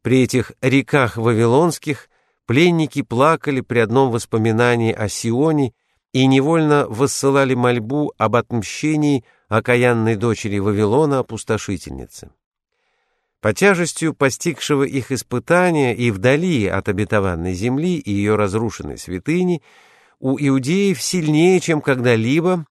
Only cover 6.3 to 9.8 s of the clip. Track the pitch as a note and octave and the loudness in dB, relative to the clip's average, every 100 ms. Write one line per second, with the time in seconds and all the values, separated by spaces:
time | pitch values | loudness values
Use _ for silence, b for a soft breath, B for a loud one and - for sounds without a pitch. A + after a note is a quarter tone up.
6.3 | C3+ C#3 E3 D#3 D3 C3 A2 C3+ - C#3 | 4 4 2 2 2 0 0 -2 0 0
7.3 | C#3 C3+ B2+ B2 A#2+ G#2+ D3 D3 - A2 | 2 2 2 0 0 -2 -4 -4 -2 0
8.3 | A#2 A2+ A#2+ F#2+ - D3+ D3+ D3 C#3 b | 0 -2 -4 -6 -6 -2 0 2 0 b
9.3 | b b G#2+ A2 B2 | b b -4 2 2